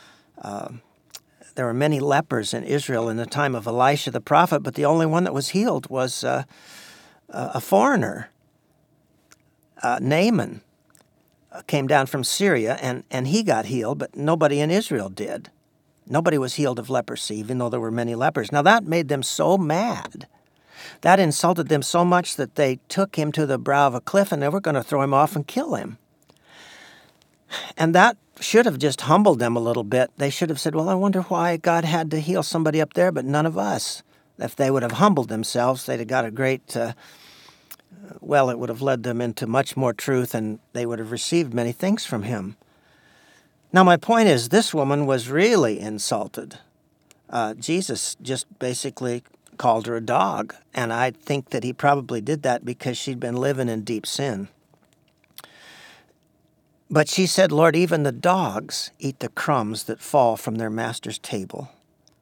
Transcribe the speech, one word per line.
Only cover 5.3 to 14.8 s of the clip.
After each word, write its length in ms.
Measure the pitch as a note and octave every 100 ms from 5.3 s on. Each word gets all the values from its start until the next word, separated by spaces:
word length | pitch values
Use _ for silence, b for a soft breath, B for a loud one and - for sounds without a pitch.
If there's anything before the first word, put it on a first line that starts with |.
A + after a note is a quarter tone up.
was 160 | C#3 C3+
healed 380 | F#3+ A#3 D3 -
was, 360 | C3 B2+ -
uh, 180 | B2+ C3 C#3 B B B B B B B _
a, 220 | - C3
a 60 | -
foreigner. 680 | - G3 B3+ B3+ A2 F2 A2+ _ _ _ _ _ _ _ _ _ _ _ _ _ _ -
Uh, 200 | B2 B2
Naaman, 580 | B2+ D3+ G#3 G#3 G#2+ G#2+ _ _ _ _ _ _ _ _ _
uh, 100 | - -
came 180 | D3 C3+
down 200 | C#3+ C3+
from 180 | C#3+
Syria, 540 | B2 - G3 C#3 A2 -
and, 220 | C3 B2+ -
and 160 | C3 C3
he 160 | G3+
got 220 | G#3+ A#2 -
healed, 320 | C3 A2 C#3+
but 180 | C3+ -
nobody 420 | D3 E3 D3+ C#3+
in 140 | D3+
Israel 360 | F#3